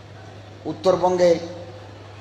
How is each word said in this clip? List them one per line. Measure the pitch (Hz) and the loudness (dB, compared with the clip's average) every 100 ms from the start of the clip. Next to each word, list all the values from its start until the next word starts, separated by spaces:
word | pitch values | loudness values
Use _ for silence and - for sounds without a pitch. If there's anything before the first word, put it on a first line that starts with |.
| - - - - - - 143 | -20 -20 -20 -20 -20 -14 -12
উত্তরবঙ্গে | 156 185 175 180 180 175 165 170 - - - - - - - | -2 0 2 2 4 4 4 -2 -12 -14 -16 -18 -20 -20 -20